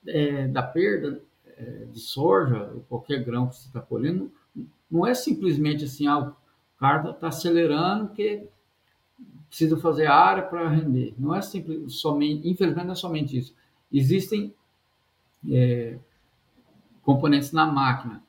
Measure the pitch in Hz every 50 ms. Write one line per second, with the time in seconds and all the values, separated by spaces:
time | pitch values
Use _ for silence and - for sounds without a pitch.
0 | _ - - 156 147 147 143 139 135 131 131 135 131 - - 170 190 208 202 180
1 | 147 143 143 - - _ _ _ _ - - - 117 113 117 113 113 117 113 113
2 | - - - 131 143 170 196 190 170 131 120 107 101 101 - 117 - _ 123 117
3 | - - 143 135 120 120 117 123 127 127 - - - - - 117 - _ 120 107
4 | 127 156 175 190 - - _ _ _ _ _ - - - _ _ _ _ 160 165
5 | 175 233 254 247 - 311 - - 196 180 151 139 151 151 151 147 151 135 - -
6 | 147 143 147 147 127 131 - _ _ _ _ _ _ _ _ _ 135 139 147 151
7 | 147 - - - 170 165 - - - 175 170 170 170 151 147 156 170 180 202 214
8 | 214 196 - - 208 214 208 208 208 - _ _ _ _ _ _ _ _ _ _
9 | _ _ _ _ 262 - - - - _ - - 165 156 160 160 - 165 151 143
10 | 156 147 143 156 180 190 196 190 185 - 175 170 170 160 151 160 156 147 127 127
11 | 123 110 107 120 131 147 165 196 196 - - 190 156 160 160 156 147 135 - -
12 | - 160 147 143 147 151 151 151 156 170 180 - 196 165 147 170 175 180 185 180
13 | - 180 165 156 143 131 131 127 123 - _ _ _ _ _ _ _ _ - 139
14 | 131 135 180 190 190 - 220 208 202 - - _ _ _ _ _ _ _ _ _
15 | _ _ _ _ _ _ _ _ - 160 139 127 127 123 120 120 117 117 123 -
16 | - _ _ _ _ _ _ _ _ _ _ _ _ _ _ _ _ _ _ _
17 | _ - 139 127 - 151 147 143 139 - - 156 156 156 143 139 135 131 123 -
18 | - 120 107 - _